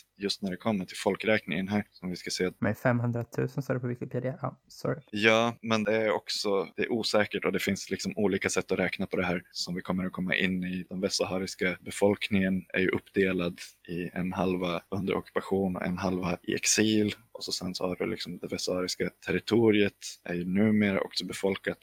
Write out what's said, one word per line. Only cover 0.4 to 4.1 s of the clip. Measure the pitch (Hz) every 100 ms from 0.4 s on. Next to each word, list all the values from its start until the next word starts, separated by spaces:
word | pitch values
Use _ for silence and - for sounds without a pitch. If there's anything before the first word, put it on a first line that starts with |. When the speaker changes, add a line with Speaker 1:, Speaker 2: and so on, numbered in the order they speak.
Speaker 1:
när | 98
det | 90
kommer | 117 104 90
till | -
folkräkningen | 104 95 101 107 - 82 95
här, | 104 -
som | - 90
vi | 87
ska | -
se. | - 92 -
Speaker 2:
Men | 107 107
femhundratusen | 131 120 120 117 117 - 131 -
står | 135
det | 127
på | 123
Wikipedia. | 127 127